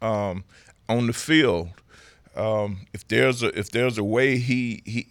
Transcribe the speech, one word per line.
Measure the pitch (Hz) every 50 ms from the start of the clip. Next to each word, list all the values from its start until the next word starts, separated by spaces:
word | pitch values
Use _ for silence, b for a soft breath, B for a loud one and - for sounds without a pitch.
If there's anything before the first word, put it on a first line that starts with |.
um, | 117 113 110 104 104 98 90 95 95 B B B B B B B _ -
on | 113 120 120
the | 117
field. | 120 - - - 160 156 147 120 92 85 85 85 87 - _ B B B B B B B B _ _
Um, | - 104 110 110 107 104 104 98 95 - -
if | - 98 -
there's | - 107 120 131 131 127 120
a, | 117 107 - 92
if | 104 -
there's | - 117 123 127 117 110
a | 101
way | 104 110 120 135 139 131 120
he, | 120 127 123 127 123 120 110 - -
he, | - 110 120 - -